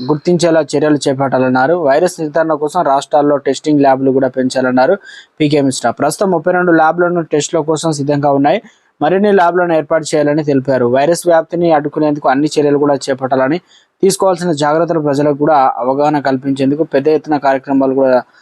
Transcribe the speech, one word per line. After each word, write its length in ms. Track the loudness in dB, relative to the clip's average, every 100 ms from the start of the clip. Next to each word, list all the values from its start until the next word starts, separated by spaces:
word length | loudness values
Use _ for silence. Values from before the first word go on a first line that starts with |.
గుర్తించేలా 580 | -4 -2 0 0 2 2
చర్యలు 340 | 0 -2 0 0
చేపట్టాలన్నారు. 760 | 0 -2 0 0 0 2 2
వైరస్ 460 | 2 2 2 2 -2
నిర్ధారణ 340 | -4 -2 -2
కోసం 280 | -2 -2 -2
రాష్ట్రాల్లో 560 | 0 0 0 0 2 0
టెస్టింగ్ 420 | -2 -4 0 2
ల్యాబ్‌లు 320 | 2 2 0
కూడా 160 | 0 -2
పెంచాలన్నారు 680 | -2 -2 -2 0 2 2 0 -4 -20 -20 -4
పీకే 200 | 0 2
మిశ్రా. 300 | 0 -2 -4
ప్రస్తుతం 400 | -2 -4 -2 -2
ముప్పై 220 | 0 0
రెండు 180 | 0 2
ల్యాబ్‌లను 500 | 2 2 2 0 -2
టెస్ట్ల 380 | -2 -4 -2 -4
కోసం 320 | -2 -2 -4
సిద్ధంగా 400 | -4 -2 0 0
ఉన్నాయి. 300 | 2 2 0 -4 _ _ _
మరిన్ని 300 | -2 0 2
ల్యాబ్‌లను 420 | 2 2 2 0
ఏర్పాటు 320 | 0 0 -2 -2 0
చేయాలని 280 | 0 0
తెలిపారు. 420 | 0 -2 0 0 2
వైరస్ 420 | 2 0 -2 0
వ్యాప్తిని 440 | 0 0 -2 0
అడ్డుకునేందుకు 580 | 0 0 -2 -2 0 0
అన్ని 180 | 0 0 0
చర్యలు 180 | 0 2
కూడా 180 | 2 0
చేపట్టాలని, 640 | -2 -6 -2 0 0 -2 -6 _ _ _
తీసుకోవాల్సిన 500 | 0 2 0 0 -2
జాగ్రత్తలు 480 | -2 0 0 0 -2
ప్రజలకు 380 | 0 0 0 0
కూడా 360 | 2 2 2 0
అవగాహన 420 | -2 0 0 0
కల్పించేందుకు 640 | -2 -2 -4 -2 0 0
పెద్ద 240 | -2 0 0
ఎత్తున 300 | 0 0 -2
కార్యక్రమాలు 560 | 0 -2 -2 0 0
కూడా 300 | 0 2 2 -2 _